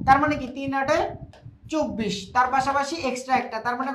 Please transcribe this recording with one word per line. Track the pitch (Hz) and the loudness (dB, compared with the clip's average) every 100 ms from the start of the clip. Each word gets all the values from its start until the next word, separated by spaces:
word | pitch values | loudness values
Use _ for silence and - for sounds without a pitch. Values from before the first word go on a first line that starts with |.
| - | 4
তার | 269 | 6
মানে | 294 294 | 6 0
কি | 254 277 | -4 -6
তিন | 269 269 | -4 -2
আটে | 269 330 - - - - - - - | 2 2 0 -4 -14 -18 -20 -20 -4
চব্বিশ। | 311 269 196 208 - - 247 | -2 -2 -2 -4 -4 -2 0
তার | 254 262 | 2 2
পাশাপাশি | 262 285 277 339 262 | 2 0 0 -2 -4
এক্সট্রা | 240 - 254 | -4 0 0
একটা, | 240 220 233 | 0 -4 -4
তার | 247 | -2
মানে | 262 | -2